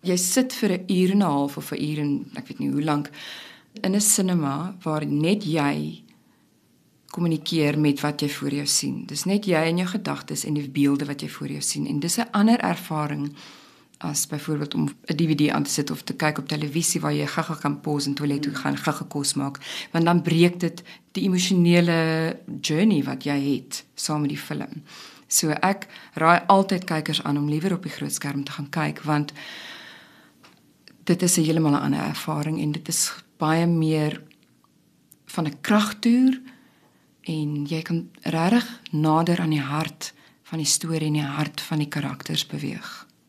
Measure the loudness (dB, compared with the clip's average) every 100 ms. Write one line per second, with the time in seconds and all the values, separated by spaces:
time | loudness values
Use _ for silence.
0 | 0 0 2 2 2 0 0 0 0 4
1 | 4 4 4 2 0 -4 -8 -6 -4 -2
2 | -2 -2 -4 -12 -12 -6 -2 0 0 0
3 | -2 -12 -16 -16 -18 -20 _ -4 0 2
4 | 4 2 4 2 0 -2 -6 -6 -4 -2
5 | 0 2 2 2 0 0 0 0 -4 -8
6 | -18 _ _ _ _ _ _ _ _ _
7 | _ -2 0 0 0 2 2 4 2 2
8 | -2 -2 -4 -4 -4 -4 -2 -2 -2 -6
9 | -6 -6 0 0 2 2 2 0 -2 -4
10 | -6 -8 -8 -8 -4 -4 -4 2 2 2
11 | -2 -6 -10 -10 -10 -6 -6 -4 -2 -2
12 | -2 -2 -2 2 4 4 2 -4 -4 -4
13 | -4 -4 -6 -8 -20 -20 -20 -20 _ _
14 | -6 -4 -4 -6 -4 -4 -2 -2 -2 -4
15 | -6 0 2 4 4 2 0 -2 -2 -6
16 | -8 -2 -2 -2 -4 -4 -2 -2 0 0
17 | 0 0 -2 -2 -4 -4 -4 -4 -4 -2
18 | -2 -2 -2 -2 -4 -4 -4 -2 -2 -2
19 | -6 -4 -2 -2 -4 -6 -12 -12 -4 2
20 | 4 4 4 6 6 4 -4 -4 -18 -20
21 | _ -2 2 2 4 6 8 8 6 4
22 | 2 2 -2 -4 -10 -8 -2 2 4 4
23 | 0 -4 -2 -2 0 -2 -4 -14 -12 -8
24 | -4 -2 -2 -4 -6 -8 -8 -12 -16 -20
25 | -20 -20 _ -2 0 2 0 0 -6 -18
26 | -14 2 6 6 6 6 6 0 -2 -4
27 | -2 -4 0 0 2 0 0 -2 -4 -8
28 | -6 -6 -4 -6 -6 -8 -6 -2 -2 -2
29 | 0 0 0 -6 -16 -16 -16 -18 -18 -20
30 | -20 -20 _ _ -20 _ _ _ -20 _
31 | 0 2 4 4 4 4 4 4 2 0
32 | -2 -4 -4 -4 -2 -2 -2 -4 -4 -2
33 | -2 -4 _ _ 2 4 4 4 2 2
34 | 0 -2 -14 _ _ _ _ _ _ _
35 | _ _ -8 -4 -4 -4 2 2 2 0
36 | 4 6 6 2 -6 -20 _ _ _ _
37 | _ _ -6 -4 -2 -2 -4 -4 -2 -4
38 | -4 -8 -4 0 4 4 2 -12 -4 0
39 | 4 4 4 2 2 0 0 -4 -4 -8
40 | -14 -14 -20 _ -10 -4 0 0 0 -2
41 | 2 0 0 -2 -4 -4 -4 -2 -2 -2
42 | -6 -8 -6 -4 -4 -6 -6 -8 -12 -16
43 | -20 _